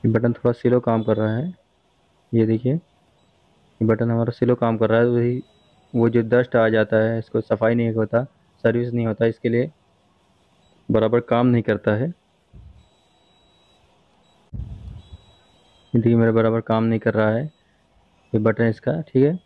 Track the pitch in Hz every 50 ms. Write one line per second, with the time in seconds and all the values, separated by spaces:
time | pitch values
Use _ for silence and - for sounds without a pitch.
0 | - 117 110 113 117 120 113 - - 123 117 - - 123 123 123 120 120 117 113
1 | 110 113 110 110 110 107 110 117 147 180 180 _ _ _ _ _ _ _ _ _
2 | _ _ _ _ _ _ - 113 110 110 113 110 120 123 143 170 _ _ _ _
3 | _ _ _ _ _ _ _ _ _ _ _ _ _ _ _ _ 110 110 113 110
4 | 117 117 117 117 117 117 117 - 127 120 123 120 120 117 113 107 113 107 113 113
5 | 120 123 120 120 117 120 123 127 - _ _ _ _ _ _ _ _ _ - 120
6 | 113 117 113 120 113 110 120 123 123 - - 120 113 110 110 110 107 104 - 110
7 | 110 110 113 113 110 _ - 113 107 _ 110 104 113 113 117 120 117 117 110 113
8 | 110 104 - 117 127 - _ _ _ _ _ _ - 117 113 120 120 123 117 120
9 | 117 113 107 - 117 113 110 _ - 120 117 120 131 156 _ _ _ _ _ _
10 | _ _ _ _ _ _ _ _ _ _ _ _ _ _ _ _ _ - 113 110
11 | 110 110 117 120 120 - 120 117 123 127 120 117 107 - 107 101 - 107 104 107
12 | 131 170 175 _ _ _ _ _ _ _ _ - - - - - _ _ _ _
13 | _ _ _ _ _ _ _ _ _ _ _ _ _ _ _ _ _ _ _ _
14 | _ _ _ _ _ _ _ _ _ _ - - - - - - - - - -
15 | - - - - _ _ _ _ _ _ _ _ _ _ _ _ _ _ - 120
16 | 110 117 117 117 113 113 110 113 113 113 113 113 - - 113 110 113 113 113 110
17 | - 117 107 110 110 107 110 117 147 156 _ _ _ _ _ _ _ _ _ _
18 | _ _ _ _ _ _ - 113 107 113 107 - 120 113 110 - - 127 151 165
19 | 156 - _ 131 135 147 175 180 _